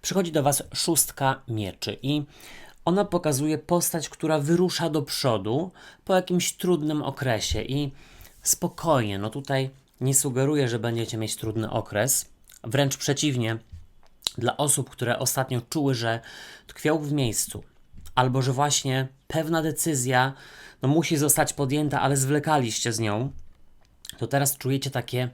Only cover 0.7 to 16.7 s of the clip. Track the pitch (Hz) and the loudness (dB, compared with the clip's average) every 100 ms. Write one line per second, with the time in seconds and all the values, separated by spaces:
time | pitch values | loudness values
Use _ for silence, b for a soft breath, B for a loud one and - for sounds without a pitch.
0.7 | - - 156 - - 135 131 - 110 98 | -4 0 2 0 0 0 0 -4 -4 -4
1.7 | - - 104 135 147 139 B B B B | -6 -8 -4 -2 -2 -2 B B B B
2.7 | B - 185 202 175 156 135 151 151 - | B 0 2 2 0 0 0 0 -2 2
3.7 | 175 170 170 147 - 156 156 139 175 180 | 2 2 -2 -6 -4 0 0 4 4 4
4.7 | - 170 151 135 - 135 110 98 131 185 | 2 0 0 -2 0 2 2 0 -2 -2
5.7 | B B B - 185 185 180 175 - 185 | B B B 2 2 2 0 0 -2 2
6.7 | 170 151 151 - - 131 107 - 110 - | 2 2 0 -4 -2 0 0 0 -2 -2
7.7 | 139 143 B B B B B - - 175 | -2 -2 B B B B B -2 0 -2
8.7 | - 170 143 104 98 107 143 139 135 131 | -2 2 4 4 -2 -4 -6 -2 -2 -2
9.7 | - _ _ 131 139 143 123 139 151 127 | -8 _ _ 0 2 0 0 2 2 0
10.7 | 117 117 117 113 110 110 - 110 110 107 | 0 -2 -2 -4 -4 -6 -4 -4 -4 -2
11.7 | 113 - 104 123 - - - _ - 117 | -4 -2 0 0 0 -4 -18 _ -16 -2
12.7 | 127 139 - - 139 156 123 113 113 - | 0 2 0 -2 0 0 0 -2 -4 -8
13.7 | - - - - _ - - 117 - 147 | -20 -20 -20 -20 _ -8 -2 -2 0 0
14.7 | - 127 - 120 117 123 - 131 123 - | 2 -2 -4 -2 0 0 -2 0 -2 -2
15.7 | 160 139 123 117 117 B B B B - | 0 0 0 0 -2 B B B B -20